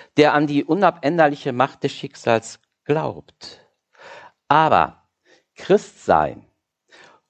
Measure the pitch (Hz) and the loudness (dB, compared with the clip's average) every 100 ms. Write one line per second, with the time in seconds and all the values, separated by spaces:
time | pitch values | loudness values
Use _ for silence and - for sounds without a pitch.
0 | - - 147 143 147 143 139 175 185 165 | -10 -2 0 0 -2 -2 -2 0 0 0
1 | 139 170 151 143 143 123 135 - 139 - | -4 0 0 0 -8 -4 -4 -4 -8 -8
2 | 139 - - 113 - - _ _ - 151 | -16 -10 -2 -2 -2 -20 _ _ -4 -4
3 | 143 82 - _ - - _ _ _ _ | -4 -10 -18 _ -20 -20 _ _ _ _
4 | - - - _ - 147 160 101 76 - | -20 -20 -20 _ 0 2 4 2 2 -4
5 | _ _ _ _ _ _ - 202 - _ | _ _ _ _ _ _ 0 0 0 _
6 | - 85 73 55 _ _ _ _ _ - | 0 2 2 -6 _ _ _ _ _ -20
7 | - _ _ | -20 _ _